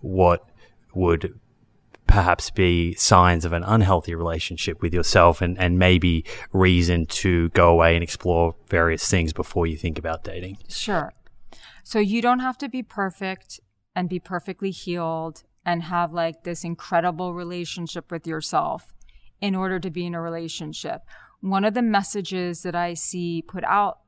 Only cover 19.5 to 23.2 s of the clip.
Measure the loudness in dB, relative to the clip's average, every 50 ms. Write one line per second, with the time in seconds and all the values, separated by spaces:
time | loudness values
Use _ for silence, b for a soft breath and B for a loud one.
19.5 | -4 -4 -4 -4 -6 -6 -8 -8 -8 -8 -8 -8 -8 -8 -8 -8 -10 -10 -10 -10
20.5 | -12 -12 -12 -12 -12 -12 -10 -10 -10 -10 -12 b b b b b b b -6 -2
21.5 | 0 0 0 0 0 0 0 2 0 0 -2 -2 -6 -8 -8 -6 -6 -6 -6 -6
22.5 | -8 -8 -8 -6 -4 -4 -4 -4 -6 -8 -10 -8 -6 -6